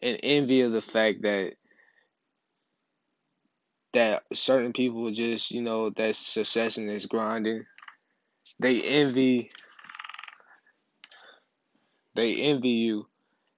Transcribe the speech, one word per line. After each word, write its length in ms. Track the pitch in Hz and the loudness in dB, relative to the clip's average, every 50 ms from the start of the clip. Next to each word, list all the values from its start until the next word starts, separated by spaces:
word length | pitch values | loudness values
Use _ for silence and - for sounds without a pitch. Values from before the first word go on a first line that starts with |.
| - | -6
and 160 | 123 113 - | -6 -4 -4
envy 380 | - 127 143 147 143 123 131 131 | -2 0 2 2 2 4 4 4
of 140 | 127 120 113 | 4 2 0
the 80 | 110 | -2
fact 400 | - - - 113 110 110 98 95 | -4 -2 0 2 2 2 0 0
that, 320 | 104 104 104 98 95 - - - _ _ _ _ _ _ _ _ _ _ _ _ _ _ _ _ _ _ _ _ _ _ _ _ _ _ _ _ _ _ _ _ _ _ _ _ _ _ _ _ _ _ _ _ _ _ - | 0 0 0 0 -2 -4 -8 -12 _ _ _ _ _ _ _ _ _ _ _ _ _ _ _ _ _ _ _ _ _ _ _ _ _ _ _ _ _ _ _ _ _ _ _ _ _ _ _ _ _ _ _ _ _ _ 2
that 300 | 123 117 110 104 - - _ - | 4 4 4 2 0 -4 _ -2
certain 400 | - - - 131 131 120 123 113 | 0 2 4 4 2 2 0 0
people 360 | - 127 127 117 113 113 113 | 0 0 0 0 -2 -4 -4
just, 400 | 107 113 117 117 113 110 - - | -4 -2 -2 -2 -2 -2 -4 -4
you 100 | - 120 | -4 -4
know, 300 | 120 117 113 110 110 107 | -4 -2 -2 -2 -2 -2
that 240 | 104 - 113 110 107 | -2 -2 0 0 0
success 600 | - - - - 110 104 - - 113 113 113 107 | -2 -4 -4 -4 -2 -2 0 0 0 0 0 -2
and 160 | 113 110 104 | -4 -4 -6
is 140 | 104 104 98 | -6 -6 -6
grinding. 600 | 101 - 113 110 110 110 113 107 110 113 110 113 - _ - - - - _ _ _ _ _ _ _ _ _ _ - - - | -4 -4 -2 -2 -2 -2 -2 -2 -2 -4 -4 -8 -12 _ -20 -20 -20 -20 _ _ _ _ _ _ _ _ _ _ -20 -10 -2
They 220 | 123 127 127 107 | 0 2 2 2
envy, 680 | - 92 135 151 147 139 120 131 131 127 127 120 113 - - - - - - - - - - - - - - - - - - _ - _ - _ _ _ _ _ _ _ _ _ - - - - - - - _ _ _ _ _ _ _ _ _ _ _ _ _ _ _ _ | 2 2 2 2 2 4 2 2 4 4 4 2 0 -4 -12 -20 -20 -20 -20 -20 -20 -20 -20 -18 -18 -18 -18 -20 -20 -20 -20 _ -20 _ -20 _ _ _ _ _ _ _ _ _ -20 -20 -20 -20 -20 -20 -20 _ _ _ _ _ _ _ _ _ _ _ _ _ _ _ _
they 220 | 113 117 113 87 | -2 0 0 0
envy 360 | - 117 147 147 135 117 127 | 0 0 0 0 2 2 0
you 360 | 120 113 113 113 110 104 107 - _ _ _ _ _ _ _ _ _ | 2 2 2 0 0 -2 -4 -8 _ _ _ _ _ _ _ _ _